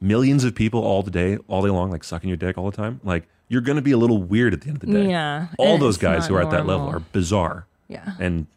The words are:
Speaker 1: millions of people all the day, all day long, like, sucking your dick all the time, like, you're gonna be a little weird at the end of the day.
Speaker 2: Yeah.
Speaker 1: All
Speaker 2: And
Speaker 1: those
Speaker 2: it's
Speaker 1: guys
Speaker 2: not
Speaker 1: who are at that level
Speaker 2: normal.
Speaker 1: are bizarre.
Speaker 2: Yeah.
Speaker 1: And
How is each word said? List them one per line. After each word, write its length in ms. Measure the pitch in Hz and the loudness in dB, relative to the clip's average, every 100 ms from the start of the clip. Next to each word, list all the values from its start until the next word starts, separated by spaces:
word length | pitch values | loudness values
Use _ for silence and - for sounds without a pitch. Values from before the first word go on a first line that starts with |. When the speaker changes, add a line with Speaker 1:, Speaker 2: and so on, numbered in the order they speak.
Speaker 1:
millions 440 | 95 110 131 139 | 0 2 4 4
of 100 | 123 | 2
people 280 | - 110 117 | 2 0 0
all 180 | 107 98 | 0 0
the 80 | 98 | 0
day, 280 | 87 90 101 - | 0 0 -2 -4
all 140 | 95 | -2
day 80 | 101 | 0
long, 200 | 92 95 | 0 -2
like, 140 | 82 | -6
sucking 240 | - 82 92 | -8 -8 -6
your 80 | 85 | -4
dick 220 | 90 90 | -4 -4
all 120 | 95 | -6
the 60 | 101 | -6
time, 240 | 107 131 | -8 -6
like, 220 | 98 87 - _ - | -4 -4 -4 _ -4
you're 120 | 123 | -2
gonna 180 | 123 147 | 0 0
be 100 | 135 | 2
a 40 | 120 | 4
little 220 | 117 110 | 4 2
weird 300 | 87 107 120 | 2 2 2
at 80 | 92 | 0
the 60 | 147 | -4
end 140 | 147 | -8
of 60 | - | -2
the 40 | |
day. 160 | 208 196 | 0 2
Speaker 2:
Yeah. 360 | 175 151 147 175 156 | 0 -4 -6 -6 0
Speaker 1:
All 160 | - | 2
Speaker 2:
And 80 | 160 | 4
Speaker 1:
those 120 | 135 92 | 4 2
Speaker 2:
it's 60 | |
Speaker 1:
guys 180 | 90 82 | 2 2
Speaker 2:
not 60 | 82 | 2
Speaker 1:
who 60 | 95 | 0
are 60 | |
at 80 | 82 | 2
that 160 | 78 78 | 0 0
level 160 | 92 | -2
Speaker 2:
normal. 120 | 139 82 | -2 -6
Speaker 1:
are 40 | 82 | -6
bizarre. 540 | 95 85 104 82 - - _ - | -4 0 0 0 -4 -16 _ -18
Speaker 2:
Yeah. 240 | - 202 180 | -16 -12 -6
Speaker 1:
And 280 | 90 85 76 | -4 -4 -6